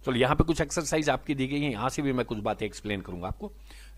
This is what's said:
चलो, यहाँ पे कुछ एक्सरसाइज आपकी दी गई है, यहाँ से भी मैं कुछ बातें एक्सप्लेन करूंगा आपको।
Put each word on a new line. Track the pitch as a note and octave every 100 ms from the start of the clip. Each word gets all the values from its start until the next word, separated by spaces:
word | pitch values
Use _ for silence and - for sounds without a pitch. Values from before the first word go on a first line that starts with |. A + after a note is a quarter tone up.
| -
चलो, | B2
यहाँ | B2+ D#3
पे |
कुछ | - D#3+
एक्सरसाइज | D3+ - D3+ D#3+ D3+
आपकी | C3 - C#3
दी | C3
गई | C#3+
है, | D3
यहाँ | G#2+ B2
से | -
भी | C#3+
मैं | B2+ A#2
कुछ | A2
बातें | G#2+ G2+ G#2+
एक्सप्लेन | - G#2+ G2+
करूंगा | F2+ F2+ F2+
आपको। | - G3+ - - - -